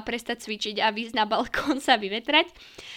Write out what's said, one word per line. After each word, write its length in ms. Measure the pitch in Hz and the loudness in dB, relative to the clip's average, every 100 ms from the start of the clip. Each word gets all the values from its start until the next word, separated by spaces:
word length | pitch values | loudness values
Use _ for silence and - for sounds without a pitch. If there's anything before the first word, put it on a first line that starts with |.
| 220 | 2
prestať 400 | 240 233 233 - | -6 -4 -6 -6
cvičiť 300 | 208 208 208 | -6 -4 0
a 160 | 220 | 0
výjsť 200 | 214 226 226 | 0 -4 0
na 80 | 214 | 2
balkón 560 | 208 247 - 285 269 | 0 0 -2 -2 0
sa 160 | - 233 | 4 4
vyvetrať. 480 | 196 220 226 302 339 - - - - | 4 -4 4 4 4 -4 -20 -20 -16